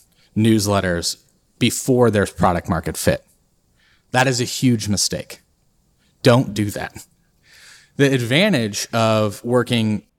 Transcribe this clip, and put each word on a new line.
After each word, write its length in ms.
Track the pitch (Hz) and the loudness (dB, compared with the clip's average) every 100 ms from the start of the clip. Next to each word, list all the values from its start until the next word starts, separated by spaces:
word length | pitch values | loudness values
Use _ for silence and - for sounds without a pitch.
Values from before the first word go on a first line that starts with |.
| _ _ _ 107 | _ _ _ 0
newsletters 800 | 113 110 104 98 92 85 - - _ _ _ - | 2 2 2 0 0 -2 -4 -8 _ _ _ -4
before 500 | 123 - - 123 117 | -2 -2 0 2 4
there's 220 | 104 92 | 2 0
product 360 | - 98 87 - | 0 0 0 -2
market 300 | 82 80 - | -4 -4 -4
fit. 260 | - 65 _ _ _ _ _ _ _ _ _ | -2 -2 _ _ _ _ _ _ _ _ _
That 160 | 127 131 | 0 0
is 140 | 123 | 0
a 40 | 117 | -4
huge 440 | - 131 113 104 | 0 0 0 -2
mistake. 520 | 95 - - - - _ _ _ _ _ _ _ _ | -2 -4 -6 -12 -20 _ _ _ _ _ _ _ _
Don't 300 | 127 120 113 | 4 4 2
do 180 | 107 104 | -4 -6
that. 340 | - - - - _ _ _ _ - - - _ - | -6 -10 -14 -20 _ _ _ _ -20 -20 -20 _ -2
The 140 | 139 | 0
advantage 760 | 131 117 143 214 147 110 98 - | 0 0 0 2 0 -2 -6 -4
of 520 | 113 110 110 107 95 120 | 0 2 2 0 -4 -2
working 580 | 123 117 120 107 104 - | 0 0 0 0 -2 -6